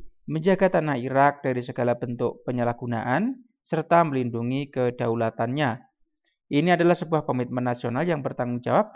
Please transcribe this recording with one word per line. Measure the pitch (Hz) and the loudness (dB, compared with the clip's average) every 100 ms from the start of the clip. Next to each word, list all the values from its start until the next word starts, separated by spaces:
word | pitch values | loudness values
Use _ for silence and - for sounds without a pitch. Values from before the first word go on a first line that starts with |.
| - _ - | -16 _ -8
menjaga | 156 175 190 185 | -2 2 4 4
tanah | 185 156 131 | 2 0 -2
Irak | 131 131 139 143 135 | 0 4 4 2 -2
dari | 123 | -2
segala | 123 127 120 | -4 -2 0
bentuk | 120 127 123 120 - | 0 -4 -2 -4 -4
penyalahgunaan, | - 123 120 120 120 113 123 139 233 262 - _ | -6 -2 0 -2 -4 -4 0 0 -2 -6 -14 _
serta | - 160 156 170 | -6 -4 2 4
melindungi | 165 135 120 113 120 135 143 | 4 0 -2 -4 -4 -4 -4
kedaulatannya. | 131 123 120 117 117 113 - 117 139 139 104 _ _ _ _ _ _ - | -2 -2 0 -2 0 -2 -2 -2 0 -2 -4 _ _ _ _ _ _ -2
Ini | 143 170 | 2 4
adalah | 170 170 170 | 4 4 2
sebuah | 160 156 151 | 0 -2 0
komitmen | 127 123 123 | -4 -2 -2
nasional | 123 120 120 123 175 | -4 -4 -4 -2 -2
yang | 151 135 | -2 -4
bertanggung | 131 123 120 120 | -4 -4 -4 0
jawab | 139 208 | 0 2